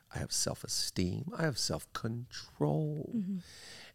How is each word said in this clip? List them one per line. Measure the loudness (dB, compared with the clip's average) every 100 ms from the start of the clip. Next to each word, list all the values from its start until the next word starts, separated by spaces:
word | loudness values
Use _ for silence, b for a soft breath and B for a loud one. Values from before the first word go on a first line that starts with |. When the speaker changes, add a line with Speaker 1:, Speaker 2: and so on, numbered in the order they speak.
| -8
Speaker 1:
I | -4
have | 0
self-esteem, | 2 2 0 0 0 0 4 2 2 -2 0
I |
have | 0 2
self-control. | 2 0 -2 -4 -2 -2 -4 -10 -10 0 2 4 2 0 -2 -2
Speaker 2:
Mm-hmm. | 0 -2 B B B B B